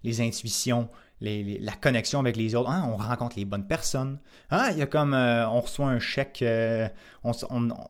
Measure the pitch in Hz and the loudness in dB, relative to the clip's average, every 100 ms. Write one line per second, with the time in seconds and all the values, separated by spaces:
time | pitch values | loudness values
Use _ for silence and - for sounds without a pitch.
0 | 117 117 117 - 113 - 127 120 117 - | -4 0 0 -2 -4 -2 0 0 0 -8
1 | - - 104 104 101 104 101 - 143 120 | -20 -8 -4 -2 -2 -4 -6 0 2 2
2 | - 143 127 110 110 120 127 180 135 104 | 2 0 2 2 0 0 0 0 -2 -2
3 | 107 117 120 98 98 101 98 160 - 131 | -2 -2 -4 -6 -6 -4 -2 -2 0 -2
4 | 135 139 - - - 180 262 156 139 151 | -4 -6 -14 -18 -2 2 2 0 0 2
5 | 143 135 123 117 113 120 - - 139 120 | 2 4 4 4 4 2 0 0 2 2
6 | - - 139 - 117 113 113 113 110 - | 0 -2 -4 0 2 2 2 2 -2 -6
7 | - - 120 117 - 120 117 - - | -18 -8 -4 -4 -4 -2 -2 -2 -10